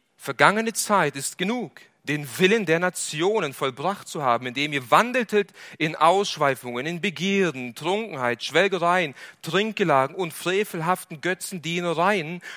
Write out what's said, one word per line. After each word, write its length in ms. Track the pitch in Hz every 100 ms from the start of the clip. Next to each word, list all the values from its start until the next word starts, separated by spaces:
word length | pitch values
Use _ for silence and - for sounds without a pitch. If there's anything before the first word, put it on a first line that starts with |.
| _ _
vergangene 560 | - 131 151 208 226
Zeit 420 | - - 202 147 139
ist 240 | - -
genug, 420 | 185 247 175 - - _
den 240 | - 147 139 117
Willen 260 | 185 226 170
der 140 | 165
Nationen 760 | 180 - - 151 185 220 147
vollbracht 540 | - 135 123 170 196 -
zu 160 | 170
haben, 240 | 131 117 127
indem 260 | 123 147
ihr 160 | 143 123
wandeltet 600 | 156 233 247 226 208 202 - - -
in 180 | 156 -
Ausschweifungen, 920 | 160 196 196 156 143 127 127 120 151
in 140 | 170
Begierden, 760 | 196 147 190 196 175 135 123 -
Trunkenheit, 680 | 160 208 226 143 123 117
Schwelgereien, 720 | - 156 196 185 170 180 156 - - -
Trinkgelagen 720 | 165 180 220 196 170 135 135 190
und 180 | 170
frevelhaften 880 | - 175 190 208 175 160 180 - 160
Götzendienereien, 1200 | 170 185 - 185 160 175 175 156 185 208 151 175 -